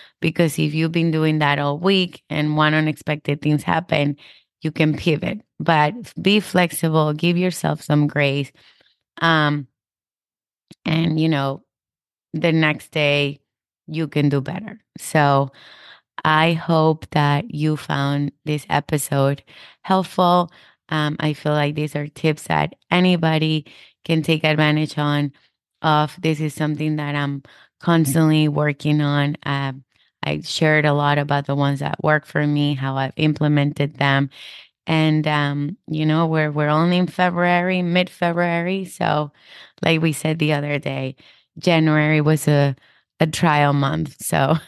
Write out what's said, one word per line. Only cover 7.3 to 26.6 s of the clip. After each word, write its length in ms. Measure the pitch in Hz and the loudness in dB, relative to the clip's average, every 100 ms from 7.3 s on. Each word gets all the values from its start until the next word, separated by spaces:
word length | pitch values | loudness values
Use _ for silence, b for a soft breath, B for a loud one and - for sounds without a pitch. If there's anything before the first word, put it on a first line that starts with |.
| 175 | 0
yourself 460 | 180 165 156 151 | 0 -2 -4 -4
some 240 | - 151 147 | 0 0 2
grace. 460 | 151 143 139 139 b b b b b _ - | 0 0 0 -6 b b b b b _ -2
Um, 460 | 165 160 147 147 135 _ _ _ _ _ _ _ _ _ _ - | 0 2 2 -2 -6 _ _ _ _ _ _ _ _ _ _ -10
and, 340 | - 160 165 156 | -2 0 0 0
you 100 | 160 | 0
know, 360 | 147 139 139 _ _ _ _ _ _ _ | 0 -2 -4 _ _ _ _ _ _ _
the 180 | 160 165 | -2 0
next 380 | 160 156 151 - | 2 2 -2 -6
day 500 | 160 147 143 143 143 _ _ _ _ - | -2 0 2 -2 -6 _ _ _ _ -10
you 180 | 156 156 | -6 -4
can 220 | 151 143 | 0 2
do 120 | 143 | 0
better. 400 | 139 - 220 - _ - | -2 -8 -12 -18 _ -18
So 520 | - 156 143 139 139 B B B B B _ - | -2 2 4 4 0 B B B B B _ -6
I 280 | 156 156 165 | 0 2 2
hope 560 | 165 - 165 156 160 - | 0 0 2 2 0 -2
that 420 | 151 147 143 233 | 0 2 0 -2
you 240 | 147 156 151 | -4 -2 -2
found 560 | - 143 139 143 143 - | -4 -2 -2 -2 -4 -6
this 220 | - 151 - | -6 -6 -2
episode 760 | 151 - 151 - 143 135 139 _ B B B | -2 0 -4 -2 0 0 -2 _ B B B
helpful. 680 | - 190 180 - 175 180 170 b b b _ | -2 0 0 0 4 4 0 b b b _
Um, 280 | 156 151 151 | -4 -2 -2
I 140 | 151 | -4
feel 200 | 147 151 | -2 -2
like 220 | 151 147 | 0 -2
these 220 | 151 151 151 | -2 -6 -6
are 100 | 147 | -10
tips 380 | - 160 151 | -4 -2 -2
that 300 | - - 73 - _ | -2 -2 -2 -6 _
anybody 760 | 175 185 175 165 160 156 156 147 B B _ | 2 2 2 2 0 0 -2 -4 B B _
can 180 | - 160 | -2 -2
take 220 | 151 156 | 0 0
advantage 540 | 156 151 151 151 151 - | 0 2 2 2 -2 -2
on 340 | 147 147 147 b b _ _ _ | -2 0 -2 b b _ _ _
of. 340 | 160 151 151 - | 0 2 0 -2
This 200 | 160 151 | -4 -2
is 140 | 156 | -4
something 420 | - | -4